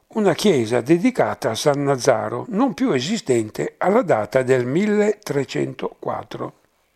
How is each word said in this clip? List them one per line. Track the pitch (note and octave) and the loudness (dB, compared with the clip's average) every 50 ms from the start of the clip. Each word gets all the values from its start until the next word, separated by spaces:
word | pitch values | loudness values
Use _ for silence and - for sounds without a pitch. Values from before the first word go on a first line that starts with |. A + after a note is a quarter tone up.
| _ _ | _ _
una | - A3+ G#3+ F#3+ D#3+ | -4 0 2 2 2
chiesa | - - G#3+ F3 C3 A#2 G#2+ A#2+ B2 | 2 2 2 4 4 2 0 0 -2
dedicata | A2+ B2+ E3 F3 F#3 B3+ B3 - B2+ G#2+ G#2 - - B2+ | 2 2 2 2 2 0 0 0 0 -2 -2 -2 -4 -4
a | A2+ | -4
San | A2 - D3+ C#3+ C#3+ C#3+ | 0 0 0 0 2 0
Nazaro, | C#3 C#3 B2+ A2 C#3 A#2+ A2 G#2+ A2 A2+ B2 B2+ - | 0 -2 2 2 2 2 2 0 -4 -6 -8 -8 -6
non | A3 F#3+ C4+ C4+ F3 | -2 0 0 0 0
più | - B3+ B3+ | -2 0 0
esistente | E3+ C3 B2 D#3+ A3+ G#3+ - - B2+ A#2 A2 G#2+ - - D3 D3+ - _ | 0 0 0 -2 -4 -4 -2 0 0 0 0 -2 -6 -6 -6 -6 -6 _
alla | - F3+ G3+ A#3 B3+ | 0 2 2 2 2
data | E3 C#3 A2 G#2 - - C3 B2+ | 2 0 0 0 0 0 0 2
del | B2 C3 C3 A#2+ B2 | 4 2 2 2 0
milletrecentoquattro. | C3 E3+ G#3 G#3+ G#3 G#3 G#3 G#3 G#3 - - - C#3 C#3+ C3 - - - C#3 C3+ C3 - - - - - - - - - - - - - - - - _ _ _ _ _ _ _ _ | 0 0 0 2 2 2 2 0 0 -2 -6 -4 -4 -4 -4 -4 -4 -4 -4 -4 -6 -8 -8 -10 -10 -8 -8 -8 -8 -8 -8 -12 -12 -10 -10 -12 -12 _ _ _ _ _ _ _ _